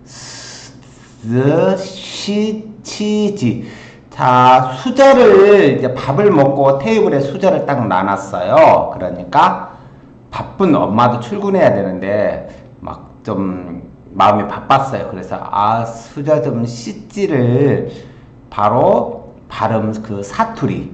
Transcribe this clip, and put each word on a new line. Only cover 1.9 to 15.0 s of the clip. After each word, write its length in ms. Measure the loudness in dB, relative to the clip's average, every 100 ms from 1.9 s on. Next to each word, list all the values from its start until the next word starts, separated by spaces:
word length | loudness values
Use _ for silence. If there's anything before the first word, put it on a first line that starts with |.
| -12 -16 -12 -4 -2 -2 -4 -10 -18
치, 540 | -16 -8 -4 0 -2 0
지. 320 | -2 -2 -8 -16 -20 -20 -20
자, 640 | -2 2 6 6 6 2 -6
수저를 1000 | -6 4 6 8 8 8 8 6 6 2
이제 160 | -2
밥을 380 | -4 -4 0 2
먹고 480 | 4 2 4 2 2
테이블에 400 | 0 2 2 0
수저를 480 | -2 -2 0 0 -2
딱 200 | -2 0
놔놨어요. 1040 | 0 0 -4 -4 -6 0 6 6 6 0 -6
그러니까 800 | -8 -8 -4 2 2 0 -10 -18 -20 -20 -20 -20 -16
바쁜 440 | -12 -12 -2 0 2
엄마도 440 | 0 0 0 0
출근해야 560 | -6 -6 -2 2 2 2
되는데 720 | -4 -6 -4 -2 -2 -4 -12 -20 -20 -20
막 300 | -16 -16 -20 -16
좀 680 | -8 -6 -6 -8 -10 -14 -16 -20 -18
마음이 360 | 0 2 2 -2
바빴어요. 600 | -10 -2 -2 0 -6